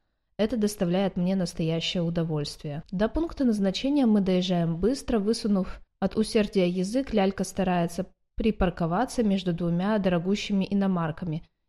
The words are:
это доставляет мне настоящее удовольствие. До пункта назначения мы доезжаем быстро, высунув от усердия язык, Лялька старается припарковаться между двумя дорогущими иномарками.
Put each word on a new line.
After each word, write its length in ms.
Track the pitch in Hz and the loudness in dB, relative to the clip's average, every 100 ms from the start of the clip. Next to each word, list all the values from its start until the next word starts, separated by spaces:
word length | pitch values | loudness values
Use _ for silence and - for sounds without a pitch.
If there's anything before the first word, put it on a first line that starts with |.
| _ _ _ - | _ _ _ -4
это 200 | 214 240 | -2 0
доставляет 600 | 208 - 175 180 196 185 | -2 0 0 0 0 0
мне 180 | 180 190 | 0 0
настоящее 640 | 175 - 165 165 - 185 | -2 -2 -2 -2 -2 -2
удовольствие. 800 | 170 170 165 151 147 - 156 143 - | -2 -2 -2 -2 -4 -8 -10 -10 -6
До 160 | 180 220 | -2 0
пункта 360 | 311 330 - 254 | 0 -4 0 2
назначения 640 | 208 196 185 269 294 247 | 2 0 0 0 2 4
мы 140 | 208 | 4
доезжаем 560 | 190 185 180 180 165 165 | 4 2 2 2 0 0
быстро, 420 | 190 269 - 240 | 0 0 -2 0
высунув 640 | 202 233 220 202 180 - - - | 0 0 0 0 0 -6 -14 -4
от 180 | 190 - | -2 0
усердия 500 | 214 - 208 196 180 | 0 2 2 2 2
язык, 460 | 180 185 240 269 | 2 0 -2 0
Лялька 300 | 214 190 190 | 2 2 0
старается 640 | 190 - 185 180 170 - 185 _ _ - | -4 -2 0 2 0 -4 -10 _ _ -2
припарковаться 840 | 220 208 185 175 165 175 262 - | 0 2 0 0 0 0 -2 0
между 320 | 214 196 180 | 0 0 0
двумя 460 | 170 175 170 190 220 | -2 0 0 0 0
дорогущими 680 | 185 175 175 202 - 196 185 | 2 0 0 -2 0 -2 0
иномарками. 760 | 202 196 180 160 156 180 156 - _ | 0 2 0 -2 -4 -6 -6 -8 _